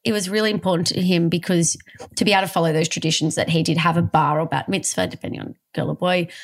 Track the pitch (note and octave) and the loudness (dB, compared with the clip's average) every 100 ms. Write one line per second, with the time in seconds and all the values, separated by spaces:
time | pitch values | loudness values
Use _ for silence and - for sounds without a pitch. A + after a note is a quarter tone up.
0 | - G#3+ F3+ G#3 G#3+ G#3 F#3 E3+ F3 - | -2 -2 -2 0 0 0 0 0 0 0
1 | F#3 F3+ E3+ F3 - F3 E3 - - - | 2 2 2 0 0 2 2 -2 -10 -20
2 | - - G#3 G3 F#3+ - E3 D#3+ D#3+ - | -12 -2 2 2 2 0 2 2 0 -2
3 | D#3 D#3 D#3 - - E3 D#3+ E3 E3 E3 | -2 0 0 0 0 0 2 2 2 2
4 | E3 D#3 C#3+ D3+ D#3+ C#3+ - D#3 D3+ - | 2 2 2 2 0 -4 -2 -4 -4 -4
5 | - - - - - - _ - D3+ D3+ | -4 -4 -10 -10 -12 -16 _ -6 -4 -2
6 | F3+ F3+ E3+ - | 0 0 -2 -8